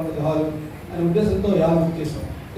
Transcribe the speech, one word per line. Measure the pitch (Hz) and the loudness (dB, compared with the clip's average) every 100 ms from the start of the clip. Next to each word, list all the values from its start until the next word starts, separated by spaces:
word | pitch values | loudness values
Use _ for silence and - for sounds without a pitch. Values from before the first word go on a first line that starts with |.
ఉండదు | 160 147 147 | -2 -2 0
హాల్ | 156 156 156 - - - | 0 0 -4 -8 -12 -10
అనే | 170 170 | -2 2
ఉద్దేశంతో | 208 208 - 208 170 | 4 2 2 2 4
ఈ | 165 | 4
హాల్ | 170 | 4
బుక్ | 165 160 | 2 0
చేసాం. | 147 - - - - | -4 -6 -8 -10 -6